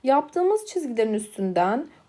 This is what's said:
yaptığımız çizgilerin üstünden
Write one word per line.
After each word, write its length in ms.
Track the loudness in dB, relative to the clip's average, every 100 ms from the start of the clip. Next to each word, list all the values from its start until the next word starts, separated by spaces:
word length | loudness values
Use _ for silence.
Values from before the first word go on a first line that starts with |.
yaptığımız 640 | 4 2 2 0 2 0 -2
çizgilerin 480 | -6 -4 -2 0
üstünden 720 | -2 -6 -6 -2 0 2 0 -6 -16